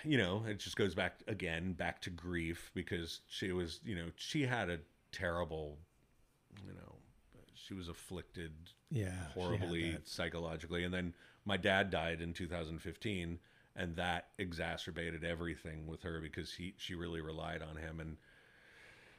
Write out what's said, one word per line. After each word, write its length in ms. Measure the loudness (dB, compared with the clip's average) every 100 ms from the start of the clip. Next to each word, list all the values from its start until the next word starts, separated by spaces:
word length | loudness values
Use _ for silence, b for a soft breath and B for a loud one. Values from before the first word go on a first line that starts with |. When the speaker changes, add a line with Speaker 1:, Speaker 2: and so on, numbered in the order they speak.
Speaker 1:
You 120 | 4 6
know, 280 | 8 4 2
it 100 | -2
just 160 | -2 4
goes 180 | 4
back 260 | 6 2 2 -4
again, 460 | -2 2 2 0
back 280 | 2 0 0
to 80 | -6
grief, 600 | -6 0 2 2 -2 -4
because 480 | -4 -2 -2 -2 -6 -8
she 220 | -2 0
was, 300 | 2 0 -2
you 120 | -4 -2
know, 100 | -4
she 280 | -6 -2 2
had 280 | 2 2 2
a 80 | 0 -4 _ -12
terrible, 680 | 0 2 2 0 -2 -4 -8 -16 _ _ _ -20 _ _ -14
you 80 | -12
know, 220 | -12 -14 -18 -20 -20 -20 -20 -20
she 200 | -18 -10
was 140 | -8 -6
afflicted 640 | -8 -8 -8 -8 -8 -8 -8 -16 -20 -4
Speaker 2:
Yeah, 140 | 0 0 -2 -4
she 60 | -2
had 40 |
Speaker 1:
horribly 460 | 2 2 2 2 2
Speaker 2:
that. 160 | 0 -4
Speaker 1:
psychologically. 760 | -2 -2 0 -2 -4 -2 0
And 100 | 2
then 200 | 2 0 -4 B B
my 120 | 2 4
dad 340 | 8 8 6
died 300 | 4 2 2
in 100 | -2
two 140 | -2 -2
thousand 340 | 0 -2 -4
fifteen, 600 | -6 -4 -2 0 0 -4 b b b
and 220 | -4 -2 2
that 320 | 2 2 0 -4
exacerbated 840 | -4 0 0 0 -4 -2 -2 0
everything 640 | 0 0 0 -2 -4 -6 -6
with 140 | -4
her 160 | -4 -4
because 320 | -4 -6 -6
he, 200 | -6 -8 -6
she 160 | -6
really 260 | -4 -2 -2
relied 400 | -2 -4 -2 -2
on 160 | -4 -6
him. 220 | -6 -4
And 160 | -6 -8 B B B B B B B B B